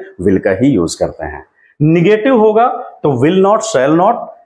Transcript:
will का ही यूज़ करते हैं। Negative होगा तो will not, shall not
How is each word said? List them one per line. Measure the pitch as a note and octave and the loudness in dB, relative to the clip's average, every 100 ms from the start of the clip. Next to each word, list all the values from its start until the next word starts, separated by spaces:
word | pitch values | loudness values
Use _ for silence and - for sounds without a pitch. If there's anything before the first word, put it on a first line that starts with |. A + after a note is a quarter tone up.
| - - | -8 -6
will | F#2 F#2 | -2 0
का | G#2+ | 0
ही | F#2+ C3+ | 0 0
यूज़ | A2 D#2+ - | 0 -2 -4
करते | F2 - D#2 | -6 -6 -12
हैं। | D2 - _ _ - | -14 -18 _ _ -2
Negative | D3+ E3+ E3+ G#3+ G#3+ B3 | 0 2 2 2 2 2
होगा | G#3+ G#3+ B3 - - - | 2 2 0 -2 -10 -6
तो | D#3 B2 D3 | -2 0 2
will | F#3 F#3+ | 2 2
not, | G#3+ - C#3 | 2 0 -2
shall | C3+ D#3+ G3 | 0 2 0
not | A#3 - - | -2 -8 -18